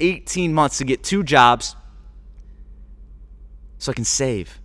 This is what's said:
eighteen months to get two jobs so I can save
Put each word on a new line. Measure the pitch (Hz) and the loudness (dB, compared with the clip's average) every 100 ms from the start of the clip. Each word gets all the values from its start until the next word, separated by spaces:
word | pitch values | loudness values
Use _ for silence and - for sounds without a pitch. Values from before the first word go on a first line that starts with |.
eighteen | 170 180 - 185 175 | -2 -2 -6 -2 0
months | 156 151 - | 2 0 0
to | |
get | 131 131 | -2 -2
two | - 196 | -2 -2
jobs | 151 139 120 123 - - - - - - - - - - - - - - - - - - - - - - | 4 6 8 6 -2 -12 -20 -20 -20 -20 -20 -20 -20 -20 -20 -20 -20 -20 -20 -20 -20 -20 -20 -20 -20 -12
so | - | -8
I | 123 | -4
can | |
save | 113 - 131 107 87 - | -2 -2 -2 -2 -6 -14